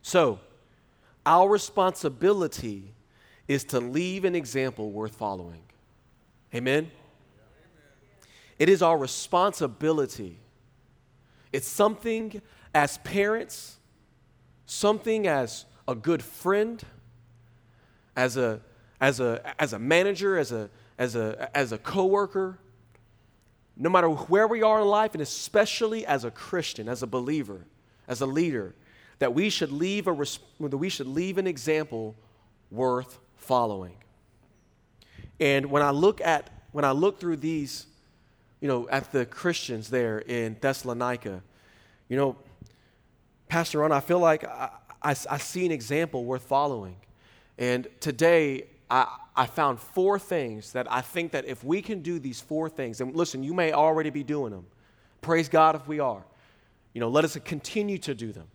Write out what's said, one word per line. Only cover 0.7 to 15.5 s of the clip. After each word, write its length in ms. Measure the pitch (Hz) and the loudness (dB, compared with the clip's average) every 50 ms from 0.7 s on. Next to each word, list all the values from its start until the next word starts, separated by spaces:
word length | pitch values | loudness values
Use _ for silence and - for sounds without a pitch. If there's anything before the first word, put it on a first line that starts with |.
| _ _ _ _ _ _ _ _ _ _ _ | _ _ _ _ _ _ _ _ _ _ _
our 240 | 143 165 180 185 196 | 6 8 8 8 8
responsibility 1400 | 214 202 - - - 208 190 185 185 - - 151 131 117 160 190 214 196 175 151 - - - 113 104 98 95 101 110 _ _ _ _ _ _ _ _ _ _ | 6 2 2 -2 0 2 2 2 2 0 -4 -4 -2 2 2 2 4 4 0 -2 -4 -6 -8 -8 -8 -10 -12 -18 -20 _ _ _ _ _ _ _ _ _ _
is 160 | - 139 139 - | -2 -2 -2 -2
to 160 | - - 127 | -2 -2 -2
leave 460 | 120 123 131 151 175 185 185 196 185 | -2 0 -2 -2 -2 -2 -4 0 0
an 100 | 190 175 | 0 0
example 560 | 170 147 117 113 135 131 131 120 - 107 107 | 0 -4 -4 -4 -2 -2 -2 -4 -6 -8 -8
worth 240 | 101 104 110 110 110 | -6 -6 -8 -8 -8
following. 480 | - 113 104 98 92 90 85 85 82 - _ _ _ _ _ _ _ _ _ _ _ _ _ _ _ _ _ - | -6 -6 -6 -6 -6 -10 -14 -16 -18 -20 _ _ _ _ _ _ _ _ _ _ _ _ _ _ _ _ _ -8
Amen? 380 | 120 120 127 135 151 160 160 - - - - _ _ _ _ _ _ _ _ _ _ _ _ _ _ _ _ _ _ _ _ _ _ - _ - - - - - _ | -4 -2 0 0 0 0 -2 -12 -20 -20 -20 _ _ _ _ _ _ _ _ _ _ _ _ _ _ _ _ _ _ _ _ _ _ -20 _ -20 -20 -20 -20 -2 _
It 100 | 156 170 | 6 6
is 140 | 196 - 185 | 6 8 8
our 140 | 165 165 | 4 4
responsibility. 1400 | 156 135 127 - - - - - 175 180 202 190 - 165 131 110 - 151 156 160 156 139 127 - - 107 90 82 104 - _ _ _ _ _ _ _ _ _ _ _ _ _ _ _ _ _ _ _ _ _ | 4 2 -2 -4 -8 -6 0 2 4 4 4 2 0 -4 -4 -4 -2 0 0 2 2 0 -2 -4 -12 -12 -12 -14 -18 -20 _ _ _ _ _ _ _ _ _ _ _ _ _ _ _ _ _ _ _ _ _
It's 160 | - 135 131 | -6 -6 -6
something 720 | - - - 208 196 220 - - 233 226 220 226 220 208 208 - - - _ - - - | -6 2 4 4 4 4 0 -4 -4 -2 -2 -4 -6 -10 -14 -18 -18 -20 _ -20 0 2
as 240 | 151 147 143 - - | 2 2 2 0 -8
parents, 800 | - - - 202 202 208 220 226 - - - - - - - _ _ _ _ _ _ _ _ _ _ _ _ _ _ _ _ _ _ | -10 -4 0 2 2 2 0 -2 -4 -10 -12 -16 -16 -16 -20 _ _ _ _ _ _ _ _ _ _ _ _ _ _ _ _ _ _
something 640 | - - - - 208 214 214 214 226 220 220 208 | -12 -6 0 2 2 2 2 0 0 0 2 2
as 380 | 185 151 139 127 113 | 2 2 2 0 -2